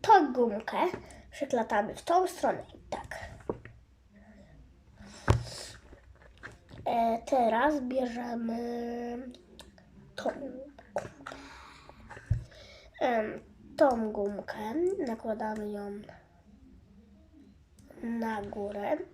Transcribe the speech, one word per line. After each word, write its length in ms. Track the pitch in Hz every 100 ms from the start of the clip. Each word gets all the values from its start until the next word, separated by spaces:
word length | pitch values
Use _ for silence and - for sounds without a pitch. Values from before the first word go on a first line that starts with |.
Tą 320 | - 403 285
gumkę 440 | 247 233 202 - - 349 - - - -
przyklatamy 640 | - 285 240 226 214 202 -
w 60 |
tą 260 | - 349 359
stronę 360 | - 254 175 -
i 160 | - -
tak. 300 | - - - - - - - - - - _ _ 202 - 202 - - - - - - - - - - - - - - - - - - - - - - - - -
E, 360 | 240 226 226 -
teraz 560 | 269 233 220 277 302
bierzemy 760 | 247 262 247 233 240 233 226 233 240 240 240 240 240 240 262 247 - - - - - - - -
tą 140 | 240 -
gumkę. 960 | 262 254 285 - - - - - 285 - - - - - - - - - - - - - - - - -
Em, 420 | 294 233 214 160 - - - -
tą 340 | 285 233 220
gumkę 640 | 214 202 202 - - 214 277 359 392 277
nakładamy 640 | 226 226 214 220 214 208
ją 300 | 202 202 202 - - - - - - - - - - - - - - - - - - - -
na 380 | 233 233 226 214
górę. 560 | 202 214 202 202 202 311 359